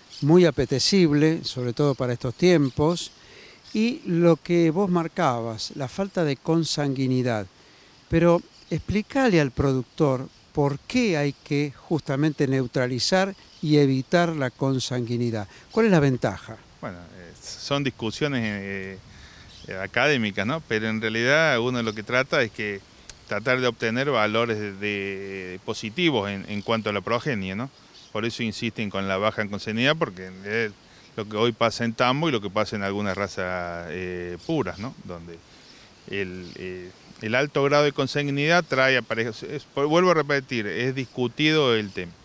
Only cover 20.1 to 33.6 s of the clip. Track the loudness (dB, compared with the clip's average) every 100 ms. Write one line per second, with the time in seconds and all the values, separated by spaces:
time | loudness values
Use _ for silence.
20.1 | 2 0 -2 -2 -4 -2 -2 0 -2 -2
21.1 | 0 2 4 4 2 0 -2 -4 -6 -2
22.1 | -2 0 0 -2 -4 -6 -8 -12 -20 -20
23.1 | -20 -8 -4 0 0 0 0 -2 0 0
24.1 | 2 2 2 0 -2 -6 -6 -4 -4 -6
25.1 | -8 -10 -10 -10 -10 -8 -8 -8 0 2
26.1 | 2 0 -6 -6 -6 -2 -2 0 -4 -2
27.1 | -2 -2 -4 -4 -6 -10 -14 -20 -20 -10
28.1 | -6 -4 -4 -6 -4 -6 -4 -6 -4 -2
29.1 | 0 0 -2 -4 -6 -6 0 0 0 -2
30.1 | -6 -14 -14 -6 -4 -4 -8 -20 -20 -14
31.1 | -10 -6 0 0 2 0 2 -2 2 2
32.1 | 2 0 -2 -2 -2 -2 -2 -2 -2 -2
33.1 | -2 -4 -4 -4 -4